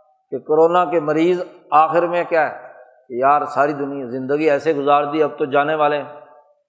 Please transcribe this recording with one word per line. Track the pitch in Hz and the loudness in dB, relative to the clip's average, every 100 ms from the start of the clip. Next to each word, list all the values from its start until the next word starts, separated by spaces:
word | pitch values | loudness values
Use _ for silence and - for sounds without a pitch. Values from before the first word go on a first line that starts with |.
| _ _ _ | _ _ _
کہ | 123 | -10
کورونا | - 147 165 180 175 | -2 2 4 4 2
کے | 170 | 0
مریض | 147 151 170 180 175 - - | 0 0 2 0 -4 -14 0
آخر | 151 156 165 170 | 2 2 2 0
میں | 175 | -2
کیا | 165 165 139 | 0 0 0
ہے | 107 - - - _ - | -4 -18 -20 -20 _ -12
کہ | |
یار | 120 135 147 143 | 0 2 2 0
ساری | 131 143 | 0 0
دنیا | 143 139 139 123 | -2 -6 -8 -8
زندگی | 127 131 147 156 | -8 -4 0 2
ایسے | 143 147 | 0 0
گزار | 143 143 143 | -2 2 2
دی، | 139 156 | 2 -2
اب | 147 147 | -2 -2
تو | 147 | -2
جانے | 139 143 156 | 0 0 0
والے | 147 147 | 0 -2
ہیں، | 127 - - - _ _ | -6 -16 -20 -20 _ _